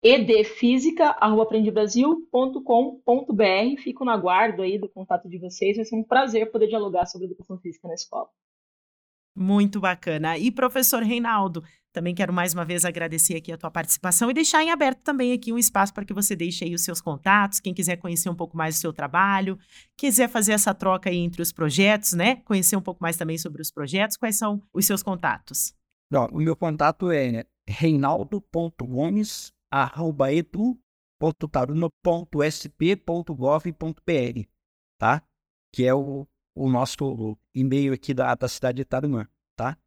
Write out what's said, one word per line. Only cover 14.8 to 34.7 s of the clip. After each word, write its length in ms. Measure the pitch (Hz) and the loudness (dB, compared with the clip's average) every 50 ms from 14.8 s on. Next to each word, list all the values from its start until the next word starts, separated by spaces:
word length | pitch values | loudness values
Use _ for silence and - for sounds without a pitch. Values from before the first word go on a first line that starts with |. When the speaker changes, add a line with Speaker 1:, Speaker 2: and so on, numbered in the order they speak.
| 302 262 262 - _ | 2 0 0 -2 _
Speaker 2:
também 300 | - 294 269 254 247 247 | -4 -2 0 0 0 0
aqui 200 | 247 247 226 226 | -2 -4 -4 -2
um 40 | 240 | 0
espaço 360 | 233 - - 202 196 202 - | 0 0 2 2 0 0 0
para 100 | - 202 | -8 -10
que 100 | 196 208 | -8 -6
você 220 | 185 202 - 214 | -4 -2 -2 -2
deixe 300 | 165 170 170 175 - - | -2 -4 -6 -4 -6 -6
aí 80 | 165 170 | -6 -4
os 100 | 170 170 | -4 -4
seus 160 | - 175 - | -4 -4 -6
contatos, 600 | - - 151 139 - 190 190 208 202 196 196 - | -6 -6 -8 -2 4 6 6 6 6 4 0 -4
quem 140 | _ 196 180 | _ -4 -4
quiser 240 | 175 185 165 180 170 | -2 -2 -2 -2 -4
conhecer 300 | 175 180 170 165 - 185 | -4 -4 -4 -2 -2 -2
um 60 | 175 | -4
pouco 220 | 175 175 165 - 165 | -4 -6 -8 -4 -4
mais 180 | 160 160 160 | -2 -2 -2
do 40 | 160 | -2
seu 120 | - 170 | -4 -4
trabalho, 640 | 156 - 147 143 131 175 190 196 196 190 190 190 190 196 _ _ _ - - _ _ | -6 -6 -8 -2 2 2 2 4 2 0 0 -2 -4 -8 _ _ _ -20 -20 _ _
quiser 320 | _ - 285 226 - 254 233 | _ -2 2 4 4 2 2
fazer 260 | 240 233 214 220 214 | 2 0 0 2 2
essa 200 | 214 214 220 220 | 2 2 0 0
troca 380 | 214 - 196 185 185 - 196 | 0 0 0 0 0 0 -2
aí 60 | 180 175 | -2 0
entre 260 | 175 170 170 - 170 | -2 -2 -2 -4 -6
os 80 | 175 | -6
projetos, 640 | - - 165 151 135 147 196 202 214 208 208 - 180 | -4 -2 -2 -2 2 4 4 4 4 2 0 -2 0
né? 240 | 170 175 220 262 254 | 2 2 2 2 0
Conhecer 380 | - _ 220 190 180 - - | -2 _ -2 2 2 2 0
um 60 | 196 | 0
pouco 220 | 185 - 180 _ 180 | -4 -6 -10 _ -4
mais 140 | 165 170 165 | -4 -4 -2
também 200 | 170 160 160 165 | -4 -4 -4 -6
sobre 240 | 160 170 151 147 | -6 -8 -10 -8
os 100 | 156 - | -10 -10
projetos, 460 | - - 147 139 143 190 202 214 208 - | -8 -8 -8 -4 0 0 0 0 -2 -4
quais 180 | - 226 214 | -4 -2 -2
são 260 | - 233 214 208 202 - _ _ | 0 -2 -2 -4 -4 -8 _ _
os 100 | - 196 | -2 0
seus 180 | - 208 190 - | 0 0 -2 -2
contatos? 720 | - 190 175 - 156 113 - _ - - - - - _ _ _ _ _ _ _ _ | -4 -6 -4 -2 -2 -4 -4 _ -10 -6 -6 -6 -6 _ _ _ _ _ _ _ _
Speaker 3:
Ó, 160 | 143 139 120 113 | 0 0 0 0
o 80 | - - | -2 -2
meu 160 | 156 160 160 | 0 0 0
contato 560 | - - 170 156 147 147 151 165 _ - 180 | 0 -2 -4 -2 2 0 0 0 _ -2 0
é 340 | 170 147 135 123 117 113 117 _ _ _ _ - | 0 0 0 0 -2 -4 -6 _ _ _ _ -10
reinaldo 720 | 101 - 156 165 156 143 139 135 156 175 202 139 - 202 | -6 0 2 4 4 4 2 2 0 0 -2 -4 -6 -6
ponto 440 | - _ - 165 170 170 165 _ 123 | -6 _ -6 -4 -4 -4 -6 _ -10
gomes 680 | 127 127 123 147 165 190 208 214 214 - - - - _ _ _ _ - | -6 -4 -4 -2 0 0 -2 -2 -2 -6 -12 -14 -16 _ _ _ _ 0
arroba 600 | 139 135 127 - 143 165 165 156 143 139 135 143 | 0 0 0 -2 -4 -4 -4 0 0 0 2 2
edu 440 | 165 170 _ - 175 208 247 247 - _ _ _ _ _ _ _ _ | 0 0 _ -4 -2 -2 -2 -2 -4 _ _ _ _ _ _ _ _
ponto 300 | - 160 160 _ - 151 | -2 -2 -2 _ -8 -4
taruna 420 | - 143 123 127 147 160 170 160 - _ _ | -2 -2 -2 0 0 -2 -2 -2 -4 _ _
ponto 400 | 180 170 170 175 - - 147 143 | 0 0 0 -2 -6 -2 0 0
s 240 | 151 156 - - 143 | 0 -2 -4 -12 -14
p 260 | _ _ 156 170 196 | _ _ 0 0 0
ponto 400 | 196 _ - 170 170 175 - 160 | 0 _ -4 -4 -4 -4 -6 -8
gov 380 | 120 127 131 147 156 - 170 | -2 0 2 2 2 0 -4
ponto 320 | 160 _ - 160 160 _ _ | -8 _ -8 -8 -8 _ _
b 80 | - 170 | -2 0
r, 360 | 143 123 120 120 123 104 _ _ _ _ _ | 0 0 -2 -4 -8 -10 _ _ _ _ _